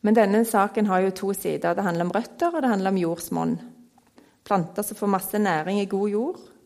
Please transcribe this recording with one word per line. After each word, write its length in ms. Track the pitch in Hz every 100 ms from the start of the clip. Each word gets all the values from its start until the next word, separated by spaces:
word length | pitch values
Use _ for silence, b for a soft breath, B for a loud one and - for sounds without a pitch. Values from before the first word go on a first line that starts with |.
| 208
Men 120 | 220
denne 280 | 202 208 226
saken 440 | 214 202 - 208
har 160 | 185 190
jo 120 | 190
to 100 | 196
sider. 400 | 196 175 151 170
Det 120 | 175 196
handler 240 | 170 175
om 60 | 196
røtter, 360 | 240 - 349
og 80 | 339
det 120 | 262
handler 200 | 202 190
om 100 | 190 170
jordsmonn. 540 | 165 - 170 - 165 - - - _ b b b b -
Planter 400 | 202 165 185 214
som 120 | 214
får 180 | 202 190
masse 240 | 190 208
næring 400 | 208 160 160 202
i 80 | 196
god 200 | 196 208
jord 400 | 202 262 359 - -